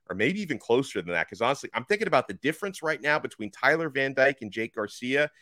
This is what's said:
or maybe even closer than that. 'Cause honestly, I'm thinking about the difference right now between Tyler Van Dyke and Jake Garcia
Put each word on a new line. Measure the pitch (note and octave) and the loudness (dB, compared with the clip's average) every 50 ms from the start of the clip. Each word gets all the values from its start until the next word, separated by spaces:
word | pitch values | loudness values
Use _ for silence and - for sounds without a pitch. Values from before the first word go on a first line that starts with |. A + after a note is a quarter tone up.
| _ - | _ -8
or | F#2 | -4
maybe | F#2 G#2+ C3+ F#3 G#3 | 0 0 0 0 -2
even | G#3 D#3 C#3 G#2 | -4 -4 -6 -4
closer | - - A#2 B2+ C#3 - - G#2 F2 | 0 2 2 2 2 0 -4 -6 -4
than | E2+ F2 | -2 0
that. | E2 D#2+ - | -2 -2 -2
'Cause | - F2+ A2+ | -2 -2 0
honestly, | B2 C#3 - - - - | 0 0 -2 -4 -6 -6
I'm | A2+ B2 | -6 -2
thinking | - G#3 G#3 A3 | -2 -2 -2 0
about | F#3+ D#3 C3+ B2 - | 2 2 2 2 2
the | F#2+ | -4
difference | F#2+ - C#3+ D#3 - - G3+ F#3+ - - | -4 -2 -2 -2 -2 -4 -8 -8 -4 -4
right | D#3 D#3 - | -4 -4 -2
now | A2 D3 D3+ D3+ | 0 2 2 2
between | B2+ A#2+ - - A2 G2+ | 0 -4 -8 -6 -10 -8
Tyler | - - - C3+ D3+ E3 E3 D#3 | -6 0 2 4 4 4 2 -2
Van | C3 C#3 C3+ C3+ C3+ | 0 0 0 0 4
Dyke | C3+ C3 C#3 C#3+ - | 4 4 4 4 0
and | A#2+ G#2 | -6 -8
Jake | F#2+ A2+ A2+ A#2 - | -4 -4 -4 -4 -4
Garcia | A2+ G#2 G#2 - - B2 B2 C3 C#3+ D3+ D3 _ _ | -6 -6 -6 -6 -8 -4 0 2 2 2 0 _ _